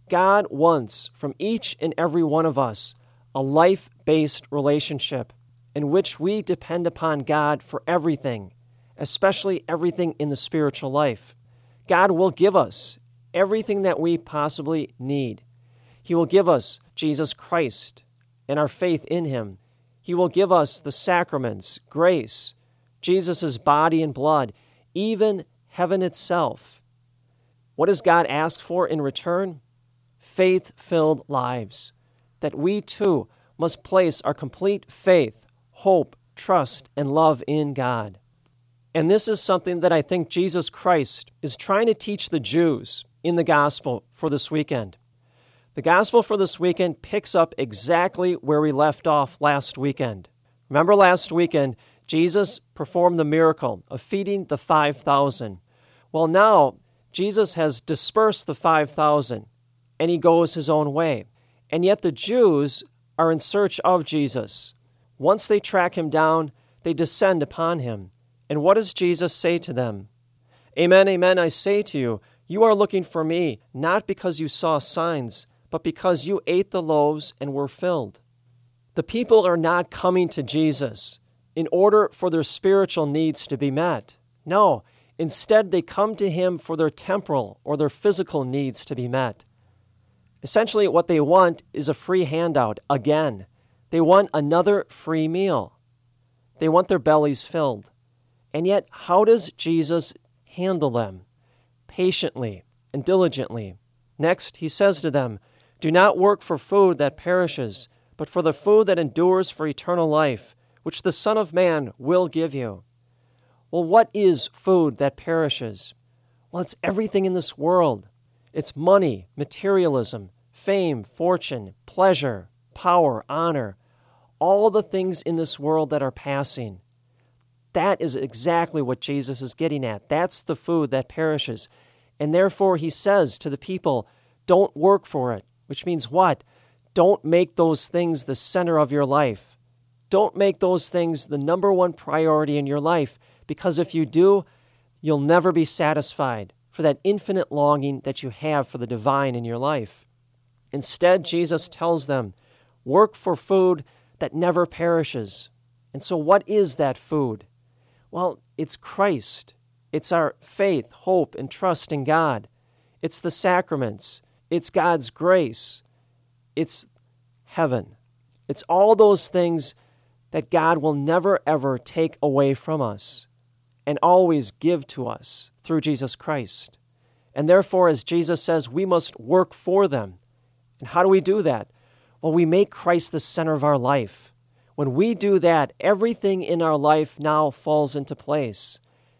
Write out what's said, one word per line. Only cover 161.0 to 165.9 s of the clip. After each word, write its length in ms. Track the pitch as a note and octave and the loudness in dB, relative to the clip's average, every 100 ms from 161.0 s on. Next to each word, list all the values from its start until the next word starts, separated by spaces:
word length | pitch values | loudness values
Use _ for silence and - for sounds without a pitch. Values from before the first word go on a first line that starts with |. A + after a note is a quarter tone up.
| F#3 F#3 D3 | 0 0 0
and 160 | - C3+ | -6 -12
trust 420 | - F#3+ D#3+ - | -4 -2 -2 -4
in 120 | D3 | -4
God. 440 | C3+ D#3+ D#3 A2+ - _ _ _ _ _ | 0 0 0 -2 -8 _ _ _ _ _
It's 180 | D#3+ - | -6 -4
the 100 | F3 | -4
sacraments. 920 | - F#3 F3+ F#3 D3 A#2 G#2 - - _ _ _ | -2 2 0 0 -4 -4 -6 -10 -10 _ _ _
It's 200 | E3+ - | -4 -2
God's 400 | F3 E3+ E3 A2+ | 0 2 0 -4
grace. 720 | - E3+ F#3 C3 - - - _ | -2 2 2 2 -2 -4 -6 _